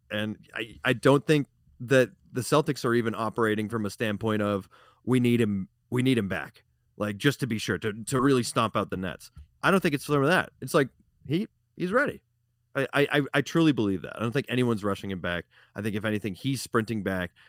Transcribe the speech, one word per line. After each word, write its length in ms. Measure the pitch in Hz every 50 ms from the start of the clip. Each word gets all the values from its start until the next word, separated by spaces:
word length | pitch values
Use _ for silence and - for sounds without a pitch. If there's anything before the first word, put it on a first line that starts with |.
| _ _ 107
and 260 | 107 107 107 104 - - _ -
I, 220 | - 117 113 104 - -
I 80 | - 120
don't 340 | 113 - - 143 139 -
think 220 | - 156 147 135 _ _ _ _ _ _ _
that 300 | 123 113 135 131 123 98 - _ _ _ -
the 100 | 127 117
Celtics 420 | - 151 151 160 156 135 - -
are 100 | 123 117
even 220 | 120 110 113 104
operating 520 | 95 113 110 - 120 113 107 107 107 107 101
from 160 | 117 110 104
a 60 | 101
standpoint 520 | - - 123 107 104 98 110 110 107 104 104
of, 260 | 104 101 98 95 _ _ - - _ _ _ _
"We 140 | - 127 127
need 220 | 123 120 120 117
him, 280 | 117 104 101 98 90 - _ _ _ _
we 140 | 123 123 123
need 140 | 131 131 113
him 100 | 98 92
back." 340 | 95 80 67 60 - - _ _ _ _ _ _ _
Like, 200 | - 104 104 104
just 240 | 98 - 143 131 -
to 80 | 143 120
be 100 | 117 104
sure, 180 | - - 98 87
to, 140 | - 113 101 117 107
to 160 | - 139 131
really 240 | 123 143 135 123 113
stomp 320 | - - 127 117 107 -
out 120 | 113 95 -
the 80 | 95
Nets. 360 | 92 95 87 - - - - _ - - _ _ _ -
I 80 | 147 190
don't 80 | 190
think 160 | - 170 139
it's 80 | 139 -
from 200 | - 147 143 135
that. 240 | 147 185 170 - - _ _
It's 140 | 135 131 -
like, 160 | 156 139 - _ _ _ _ _ _ _
he, 220 | - 143 180 220 - _ _ _ _ _
he's 160 | - 170 180
ready. 300 | 202 254 294 - - - _ _ _ _ _ _ _ _ _ _ _
I, 100 | 139 135 - -
I, 160 | 143 143 -
I, 120 | 131 147 139 - -
I 60 | 143
truly 320 | 131 - - 170 165 156 135
believe 300 | 117 110 101 95 85 -
that. 120 | - -
I 60 | -
don't 100 | 107 120
think 160 | 113 143 110 -
anyone's 360 | 120 127 127 120 117 98 101
rushing 260 | 101 98 - - 98
him 80 | 95 87
back. 260 | 78 90 87 85 - _ _ _ _ _ _
I 80 | - 104
think, 140 | 110 95
if 80 | 104 95
anything, 320 | 110 107 104 - 107 92
he's 260 | - - 135 135 120 -
sprinting 400 | - - 117 107 101 117 107 92
back, 300 | 98 95 92 90 87 _ _ -